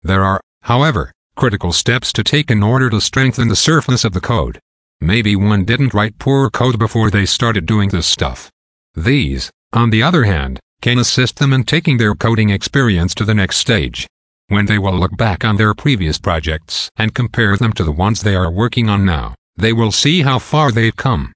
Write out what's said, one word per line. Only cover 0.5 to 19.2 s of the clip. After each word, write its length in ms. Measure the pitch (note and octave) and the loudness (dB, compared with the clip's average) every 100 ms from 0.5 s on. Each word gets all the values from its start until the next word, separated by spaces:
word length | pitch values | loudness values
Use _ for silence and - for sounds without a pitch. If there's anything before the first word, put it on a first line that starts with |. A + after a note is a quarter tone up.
| _ | _
however, 500 | - A#2+ D3+ A2 - _ _ - | -2 0 2 0 -6 _ _ -2
critical 360 | C3 G2+ E2+ | -2 0 -2
steps 400 | - - B2 - | -2 0 -2 -2
to 100 | - | -4
take 260 | A2 D3+ D3 | 0 -2 0
in 120 | G#2+ | 2
order 260 | G#2 B2+ C3 | 2 2 2
to 100 | G#2+ | 0
strengthen 480 | - - C3 B2+ A#2 | -2 0 0 2 0
the 80 | A#2 | 2
surface 480 | - D#3 - B2+ | 2 2 2 0
of 80 | A2+ | 0
the 80 | F2+ | -2
code. 380 | - A#2 B1 - _ _ _ _ | -2 -2 -2 -8 _ _ _ _
Maybe 360 | D#2 A2 G#2+ G2+ | 0 2 2 2
one 280 | G2+ G#2 | 2 2
didn't 300 | F#2+ A#2+ C3+ | 2 0 0
write 240 | G#2 G#2+ - | 0 -2 -2
poor 320 | C3+ C#3 C3+ | 0 2 0
code 280 | - B2+ A#2 | 0 0 0
before 320 | A#2 A#2 A2 | 0 2 2
they 160 | G2+ G2 | 2 0
started 400 | - A#2+ G#2+ D#2+ | 0 0 -2 0
doing 220 | G#2+ G2 | 0 2
this 180 | F#2+ - | 0 -2
stuff. 440 | - C#2 B1 - _ _ _ _ | -2 -4 -6 -16 _ _ _ _
These, 560 | - F2 C#3+ D#2+ C2 - _ _ | -4 0 0 0 -4 -8 _ _
on 180 | B2 A#2 | 0 2
the 120 | A2 | 2
other 220 | C3+ F3+ | 2 2
hand, 340 | G#2 E2+ C#2 B1+ _ _ | 2 0 -4 -8 _ _
can 180 | A#2+ B2 | -2 0
assist 400 | A#2 - B2+ - | 0 0 -2 0
them 140 | C#3+ | 0
in 120 | C3+ | 2
taking 320 | A2+ D#3 - B2 | 0 -2 0 2
their 180 | G#2+ | 0
coding 360 | F#2+ A2+ A2+ G#2+ | 0 0 2 2
experience 640 | G2 - C#3+ B2 F#2 F2 | 0 -2 0 2 2 0
to 100 | - | -2
the 100 | G#2+ | 0
next 240 | G#2+ F#2 - | 0 0 -2
stage. 480 | - G#2+ F2 - - _ _ _ _ | 0 0 -2 -6 -14 _ _ _ _
When 180 | G2+ G2+ | 0 2
they 120 | G#2 | 0
will 200 | F#2+ F2+ | 0 0
look 180 | F2+ F2+ | -2 0
back 280 | A2+ F#2+ | -2 0
on 120 | A#2 G#2 | -2 2
their 180 | G#2+ | 2
previous 440 | G2+ D3 A#2+ E2 D2+ | 0 -2 0 -2 -2
projects 720 | - E2 D#2+ D#2 - - - - | -2 -2 -2 -8 -8 -10 -10 -2
and 180 | A2 | -2
compare 420 | - A#2+ - G#2+ G2+ | 0 -2 0 0 2
them 160 | A2+ | 0
to 100 | G#2+ | 0
the 80 | D#2+ | -2
ones 300 | D2 G2 G#2+ | 0 0 0
they 120 | G#2 | 0
are 160 | F#2+ F2+ | 0 0
working 380 | F2+ A#2 A#2+ A2 | 0 -2 0 0
on 160 | G2+ | 2
now, 300 | F#2+ D#2+ | 2 0